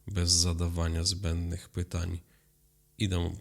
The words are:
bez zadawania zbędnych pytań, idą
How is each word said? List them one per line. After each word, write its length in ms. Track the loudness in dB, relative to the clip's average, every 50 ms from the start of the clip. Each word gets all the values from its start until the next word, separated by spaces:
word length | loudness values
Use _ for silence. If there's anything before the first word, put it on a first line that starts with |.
| _
bez 240 | -4 -2 0 4 4
zadawania 760 | 4 4 4 4 2 2 0 0 0 0 0 0 0 0 0
zbędnych 640 | 0 -2 -2 -2 -2 0 0 -2 -4 -6 -8 -10 -8
pytań, 520 | -6 -6 -6 -4 -4 -4 -4 -4 -4 -8 -10 _ _ _ _ _ _ _ _ _ _ _ _ _ _ -2
idą 380 | -2 0 2 0 0 -2 -4 -8